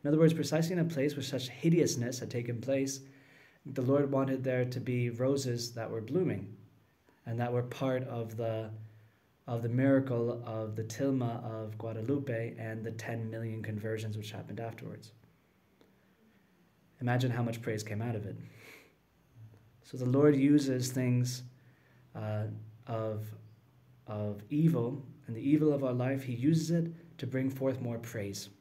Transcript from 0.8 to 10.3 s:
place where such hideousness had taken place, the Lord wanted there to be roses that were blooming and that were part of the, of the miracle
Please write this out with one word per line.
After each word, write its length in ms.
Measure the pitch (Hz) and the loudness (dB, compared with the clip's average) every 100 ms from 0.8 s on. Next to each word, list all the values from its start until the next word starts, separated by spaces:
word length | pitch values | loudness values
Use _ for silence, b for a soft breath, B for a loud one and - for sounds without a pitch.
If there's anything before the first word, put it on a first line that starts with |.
| 160 | 0
place 300 | 139 143 139 | 2 0 0
where 80 | |
such 260 | 123 127 - | -4 -4 -6
hideousness 680 | - 165 165 135 123 120 127 | 0 4 6 4 2 -2 -4
had 100 | 107 | -4
taken 320 | 120 117 110 | -4 -4 -4
place, 380 | 131 135 135 - B B B B B B 139 | 0 0 0 -4 B B B B B B -8
the 160 | 131 | -2
Lord 300 | 127 139 139 | 4 4 4
wanted 320 | 135 135 131 | 2 2 0
there 200 | 127 127 | 0 2
to 160 | 123 120 | 0 -2
be 300 | 113 123 120 | -2 0 0
roses 640 | 117 131 139 127 120 120 | 0 2 2 0 -2 -4
that 180 | 117 110 | -6 -6
were 120 | 113 | -6
blooming 540 | 110 160 165 101 104 - - _ b b b b - | -2 0 0 -2 -6 -14 -20 _ b b b b -6
and 140 | 117 | -2
that 120 | 120 | 0
were 120 | 123 | 0
part 400 | 123 - 135 127 | -2 -2 -2 0
of 340 | 123 120 110 110 | -2 -6 -6 -4
the, 320 | 113 110 107 107 B B B B B B - | -2 -2 -6 -10 B B B B B B -6
of 160 | 117 | -2
the 80 | 117 | 0
miracle 720 | 123 135 135 131 120 117 | 4 6 6 4 0 0